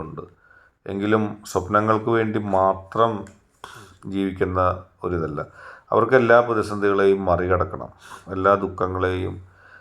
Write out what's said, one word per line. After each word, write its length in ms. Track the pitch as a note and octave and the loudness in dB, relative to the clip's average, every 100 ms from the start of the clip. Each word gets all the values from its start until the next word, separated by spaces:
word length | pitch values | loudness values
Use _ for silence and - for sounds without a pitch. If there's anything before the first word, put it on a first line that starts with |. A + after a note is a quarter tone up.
ഉണ്ട്. 200 | D#2 C#2+ - _ _ _ _ _ - | -10 -12 -16 _ _ _ _ _ -10
എങ്കിലും 360 | G2 G#2 A2 G#2 G#2 - | -4 0 0 0 -6 -6
സ്വപ്നങ്ങൾക്ക് 600 | F#2+ F2+ G#2 G#2+ A2 A2 A#2 | -6 0 0 2 0 2 0
വേണ്ടി 220 | A2 G#2+ G#2 F#2+ | 0 -2 -2 2
മാത്രം 560 | F#2+ F#2+ F#2 G#2 A2+ G#2 - - _ _ - - - - G#2 | 2 0 -4 0 0 0 -10 -18 _ _ -20 -20 -20 -18 -8
ജീവിക്കുന്ന 460 | G2 G2 F#2 F#2+ F#2 F#2 F2 - _ | -4 -4 -2 -2 0 0 -2 -10 _
ഒരിതല്ല. 360 | F2+ F2 D#2 D2 - - - - - | -6 -4 -4 -6 -10 -14 -20 -18 -2
അവർക്ക് 240 | G#2+ A#2 C3 | 0 4 4
എല്ലാ 180 | A2+ A#2 A#2 | 6 6 6
പ്രതിസന്ധികളെയും 760 | A2+ G2+ G#2 G2+ G2 G2 G2 F#2+ | 0 -2 -2 0 4 4 4 2
മറികടക്കണം. 640 | F2 F2+ F#2 F#2 - A#1+ - - - - | 0 2 0 0 -6 -14 -16 -20 -20 -10
എല്ലാ 180 | F#2+ F#2+ G2+ | -2 2 2
ദുഃഖങ്ങളെയും 720 | F#2+ F#2 F#2 F#2 F#2 F#2 F#2 F#2+ - _ - - | 0 -4 -4 -2 -2 -2 -6 -10 -16 _ -20 -20